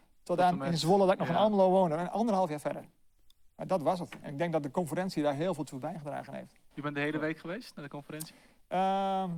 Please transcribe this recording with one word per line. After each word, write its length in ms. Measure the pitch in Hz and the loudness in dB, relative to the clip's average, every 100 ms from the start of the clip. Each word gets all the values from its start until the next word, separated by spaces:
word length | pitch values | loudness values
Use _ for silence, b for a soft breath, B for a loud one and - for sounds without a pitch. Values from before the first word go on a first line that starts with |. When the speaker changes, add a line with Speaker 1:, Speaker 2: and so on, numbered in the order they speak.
| b _ - 175 | b _ -2 4
Speaker 1:
Tot 40 | |
Speaker 2:
aan 120 | 180 | 4
Speaker 1:
en 60 | 156 | 4
met 120 | 139 | 0
Speaker 2:
in 80 | 170 | 0
Zwolle, 260 | 156 196 | 4 6
dat 80 | 185 | 6
ik 60 | - | 4
nog 100 | 170 | 2
Speaker 1:
ja. 60 | |
Speaker 2:
in 60 | 170 | 2
Almelo 300 | 214 202 185 | 4 6 6
woonde. 240 | 190 180 156 | 6 4 2
En 140 | 175 | -2
anderhalf 380 | 196 233 190 180 | -2 2 2 2
jaar 120 | 147 | -2
verder. 240 | 143 143 - _ _ _ - _ - | -4 -6 -10 _ _ _ -20 _ -20
Maar 120 | - 151 | -12 -2
dat 160 | 185 | 0
was 160 | 143 180 | 2 0
het. 200 | 175 - | -4 -10
En 120 | - | -10
ik 60 | 139 | -4
denk 140 | 170 | -2
dat 100 | 160 | 0
de 80 | 143 | -2
conferentie 520 | 185 165 156 190 165 | -2 -2 -2 -2 0
daar 120 | 147 | 0
heel 200 | 139 180 | 0 -2
veel 100 | 175 | -2
toe 140 | 143 135 | -6 -8
bijgedragen 560 | 151 170 147 131 131 | -8 -8 -8 -8 -8
heeft. 240 | 135 123 _ _ | -12 -14 _ _
Speaker 1:
Je 80 | - | -10
bent 120 | 147 | -6
de 60 | 143 | -2
hele 120 | 147 | -2
Speaker 2:
Ja. 60 | 151 | -2
Speaker 1:
week 160 | 156 160 | -4 -4
geweest 360 | - - - - | -8 -10 -10 -14
naar 80 | |
de 60 | 143 | -12
conferentie? 440 | 147 - 156 160 B B B _ | -12 -12 -14 -14 B B B _
Speaker 2:
Ehm, 600 | 175 190 196 196 190 185 | 0 0 0 0 -2 -2